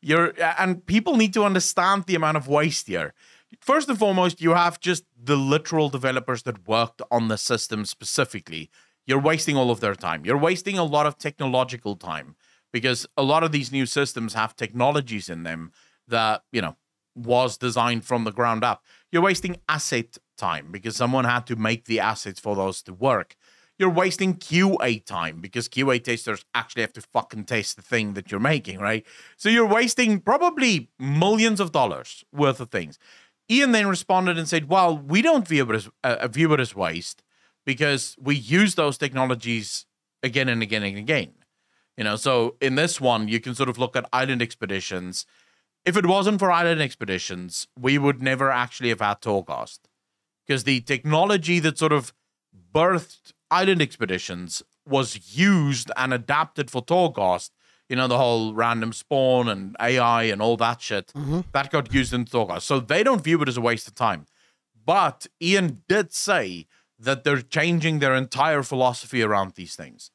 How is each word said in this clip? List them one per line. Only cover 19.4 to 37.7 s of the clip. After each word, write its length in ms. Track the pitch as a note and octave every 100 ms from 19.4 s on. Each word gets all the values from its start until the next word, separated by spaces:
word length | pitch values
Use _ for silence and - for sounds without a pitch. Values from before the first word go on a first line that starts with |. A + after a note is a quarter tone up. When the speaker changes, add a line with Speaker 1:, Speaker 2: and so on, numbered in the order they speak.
| F3+ F3 -
Speaker 1:
asset 500 | D3+ - B2+ A2+ - _ -
time 340 | F#2 D#2+ D2
because 240 | F#2+ A2 A2
someone 300 | A#2+ C3 A#2+
had 200 | A#2+ A#2+
to 80 | A2+
make 280 | G#2+ A2+ -
the 140 | A2
assets 400 | G2+ A2 G#2 F#2+
for 160 | A2 G2+
those 260 | F#2+ F#2
to 100 | -
work. 420 | F#2 C3 A2+ E2+ - _ _ _ _
You're 120 | F#3+
wasting 460 | E3+ F#3 F3+ F#3+ F#3
Q 420 | - E3 F#3+ F#3+
A 180 | B2 A2
time 420 | - F#2 E2 D#2+
because 260 | F#2 A#2+ A2
Q 240 | - C3+
A 80 | B2
testers 460 | A#2+ A#2 - G#2 -
actually 300 | A#2+ A#2 -
have 100 | A2
to 80 | -
fucking 440 | - A#2+ - G#2+ G2+
test 300 | A#2 G2+ -
the 60 |
thing 320 | - A#2+ G#2+
that 180 | G2+ F2+
you're 80 | G2+
making, 400 | B2 D#3 - F#2+
right? 260 | G2+ A2 - - - _
So 140 | G#3
you're 180 | A#3 A3
wasting 540 | A3 B3 A#3+ A#3+ G3+
probably 680 | - C#4 F4 D#4 C4 F3+ A#2 _
millions 640 | C3 D3 F#3 G#3+ A3+ G#3
of 120 | F#3
dollars 520 | D3+ A#2+ C#2+ - - -
worth 280 | C#3+ C#3+ C3
of 100 | A#2+
things. 280 | G#2 D#2+ D2 _ - _ _ _
Ian 220 | A#3 C#4
then 140 | A3+ G3+
responded 500 | F3+ - F#3 F#3 E3+
and 100 | D#3+
said, 220 | E3+ C#3+
"Well, 280 | F#3+ F3 D#3
we 240 | C#3 F3
don't 260 | D#4+ D4+ F3
view 220 | D#3 B2+
it 60 | A2
as, 140 | F#2+ _
uh, 240 | C3 A#2 B2
view 260 | A#2 D#3+
it 60 | D3
as 140 | B2
waste 480 | G2 F2 E2 - - _ _ _ _
because 500 | -